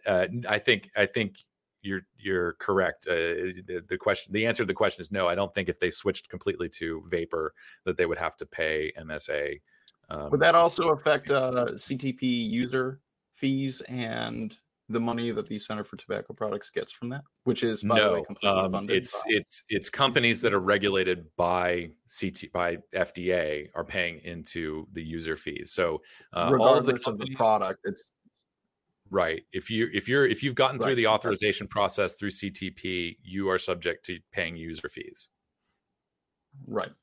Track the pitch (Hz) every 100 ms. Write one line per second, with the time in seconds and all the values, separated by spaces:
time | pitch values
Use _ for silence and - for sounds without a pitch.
0 | - 92 92 120 107 107 - 110 - 107
1 | 101 123 101 - _ _ _ _ 98 95
2 | - _ 101 92 87 - - 95 90 -
3 | - 85 85 85 92 90 - 90 - 92
4 | 104 98 - 101 113 113 101 92 104 -
5 | 82 98 90 90 98 101 90 - 90 -
6 | 101 - - 92 101 85 85 - 82 80
7 | 85 87 82 82 78 - - - 92 87
8 | 85 85 82 - 78 - 80 78 78 -
9 | 80 76 - 73 73 71 _ _ _ _
10 | - 76 73 - 160 170 170 - 170 147
11 | 156 147 - 139 127 127 120 - - 131
12 | 135 123 127 120 110 117 123 131 131 139
13 | _ _ _ - 135 135 135 127 - 127
14 | 117 117 117 117 110 - _ _ - 113
15 | 117 120 117 107 104 107 - 107 104 98
16 | - 104 - 104 107 104 - - - -
17 | 120 139 - _ 127 - 117 107 104 113
18 | 104 85 78 101 101 95 95 98 104 95
19 | 123 104 - 107 - - - 104 - -
20 | 135 120 117 110 117 101 92 104 101 95
21 | 90 90 80 - 87 90 90 90 85 -
22 | - - 98 - - 90 87 85 - 92
23 | 87 - 90 90 78 73 76 - 85 98
24 | 87 80 90 85 80 85 80 78 80 87
25 | 78 82 80 78 82 73 - - 87 78
26 | - - - 87 85 131 117 - 135 123
27 | 120 104 131 131 113 107 95 95 98 101
28 | - _ _ _ _ _ _ _ _ _
29 | - 95 82 80 - 95 - 110 110 98
30 | - 139 135 104 139 123 131 131 117 123
31 | 110 107 - 98 107 - 101 107 98 -
32 | 95 - 101 - 101 95 95 92 92 90
33 | 85 - - 95 98 92 - 87 85 82
34 | - 85 _ - 85 82 82 78 - -
35 | - - - _ _ _ _ _ _ _
36 | _ _ _ _ _ 139 - 107 - -